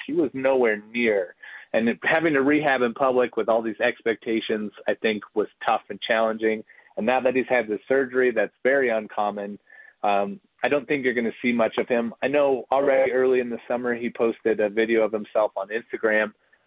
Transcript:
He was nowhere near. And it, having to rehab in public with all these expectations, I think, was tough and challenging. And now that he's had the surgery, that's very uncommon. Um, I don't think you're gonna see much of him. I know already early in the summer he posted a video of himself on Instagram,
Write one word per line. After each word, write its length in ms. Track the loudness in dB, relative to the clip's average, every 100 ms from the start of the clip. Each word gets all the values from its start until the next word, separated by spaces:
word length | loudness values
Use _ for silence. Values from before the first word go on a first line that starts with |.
| -4
He 80 |
was 180 | -2 -2
nowhere 480 | 0 0 2 2 0 -6
near. 440 | -2 0 0 -2 -10 -20 -20 -4
And 140 | -2 0
it, 120 | 0
having 300 | 0 2 2
to 100 | 2
rehab 380 | 2 2 2 0
in 120 | 0
public 440 | 0 0 2 0 0
with 100 | 0
all 140 | 0
these 180 | 0 -2
expectations, 920 | -2 -2 -4 -4 -4 -4 -2 -4 -6 -8 -6
I 60 | -2
think, 280 | -2 -4 -4 -4
was 120 | -4 -4 -2
tough 180 | -2 -4
and 120 | -8
challenging. 640 | -2 0 0 0 -2 -2 -8 -20 _ -4
And 80 | 0
now 160 | 2
that 140 | 2 0
he's 100 | 0
had 200 | 0 0
the 120 | -4 0
surgery, 440 | 0 0 2 2
that's 200 | 2 -2 _ 0
very 240 | 2 2
uncommon. 680 | 0 -4 -4 -4 -4 -8 -12 _ -20 -20 _
Um, 380 | 0 2 0 -6 _ _ 0
I 20 |
don't 200 | 0 -2
think 180 | -2 0
you're 80 |
gonna 180 | 0 -2 -2
see 120 | 0
much 220 | 2 0 0
of 100 | 0
him. 260 | 0 -2 -4
I 60 | 0
know 380 | 2 2 0 0
already 380 | 0 2 2 2
early 280 | 2 2 2
in 100 | -2
the 100 | -6 -6
summer 280 | -4 -4 -4
he 140 | -4
posted 500 | -2 -2 0 -2 0
a 100 | 0
video 340 | 0 0 2
of 100 | 0
himself 380 | -2 -4 -2 0 -2
on 140 | -8
Instagram, 640 | -8 -8 -4 0 0 0 -6 _ _